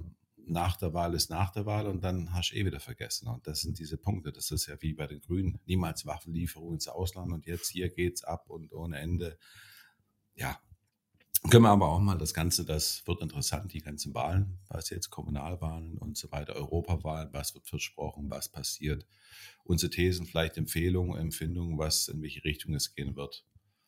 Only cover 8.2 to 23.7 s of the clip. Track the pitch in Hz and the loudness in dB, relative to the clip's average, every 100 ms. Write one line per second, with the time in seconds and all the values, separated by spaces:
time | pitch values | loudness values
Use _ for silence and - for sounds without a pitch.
8.2 | - 85 - 85 80 78 85 73 80 87 | -4 -6 -8 -14 -12 -8 -6 -4 -2 0
9.2 | 87 78 - - - - - _ _ _ | -2 -8 -18 -20 -20 -20 -20 _ _ _
10.2 | _ - 131 - _ - _ _ _ _ | _ -8 -6 -6 _ -20 _ _ _ _
11.2 | _ - - 117 113 101 85 85 101 90 | _ -2 10 12 12 10 6 6 4 2
12.2 | 78 - 82 - 82 78 - - - 85 | 0 0 2 2 0 0 0 -2 -4 -4
13.2 | 80 71 - - 98 78 73 73 - 60 | -4 -4 -2 -2 -4 -8 -8 -8 -6 -2
14.2 | 69 92 98 - - - - 90 - - | 2 4 2 0 -8 -8 -6 -6 -8 -8
15.2 | 78 73 73 87 80 82 82 82 - - | -6 -4 -4 -4 -4 -6 -8 -8 -8 -8
16.2 | - - - - - 85 - 85 78 78 | -8 -6 -6 -6 -2 0 2 0 0 -4
17.2 | 76 73 73 - - 76 - - 76 - | -4 -6 -6 -8 -8 -6 -6 -6 -8 -6
18.2 | 71 69 - - - - 76 73 - _ | -8 -6 -8 -6 -6 -4 -2 -2 -4 _
19.2 | - - - - - 85 - - 90 90 | -20 -20 -20 -8 2 2 4 4 4 4
20.2 | 82 82 82 - 78 82 87 90 87 82 | 0 2 2 0 -2 2 4 4 2 0
21.2 | 80 - 80 87 85 78 78 - - 78 | -2 -2 -2 -2 -2 0 2 2 0 -4
22.2 | 76 - 80 76 - 76 - - 69 69 | -6 -4 -4 -2 -2 -2 -2 -4 -6 -6
23.2 | 71 - - - _ | -8 -10 -20 -20 _